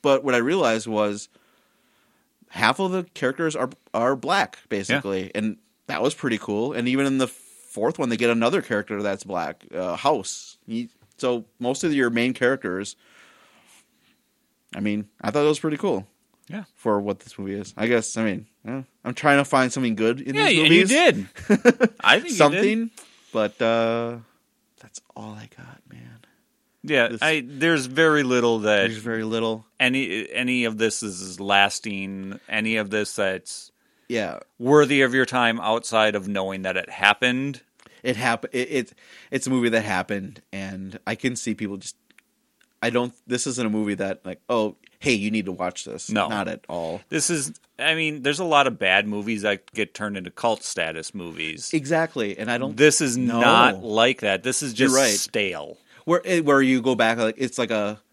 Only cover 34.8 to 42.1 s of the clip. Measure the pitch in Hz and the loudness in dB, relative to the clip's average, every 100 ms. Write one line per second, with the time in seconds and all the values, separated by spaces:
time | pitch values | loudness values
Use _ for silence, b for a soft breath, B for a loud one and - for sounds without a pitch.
34.8 | 139 139 131 131 123 127 117 113 95 113 | 6 4 4 2 0 2 2 0 0 -2
35.8 | - 113 107 104 95 98 95 95 92 92 | 0 2 4 2 -4 -4 -4 -6 -4 -4
36.8 | - - 98 104 127 127 139 131 _ _ | -6 2 4 6 2 0 -4 -8 _ _
37.8 | b b - 110 127 117 - 127 127 139 | b b -4 -2 -2 -2 -4 -4 -2 -4
38.8 | 113 _ B B B 135 131 131 120 113 | -4 _ B B B -6 -2 0 2 0
39.8 | 104 110 107 101 95 - _ 98 95 95 | 0 -4 -4 -6 -8 -16 _ -12 -10 -10
40.8 | 95 - - 110 131 123 - 107 104 98 | -12 -10 -6 -4 -4 -4 -6 -6 -6 -8
41.8 | - - _ | -14 -18 _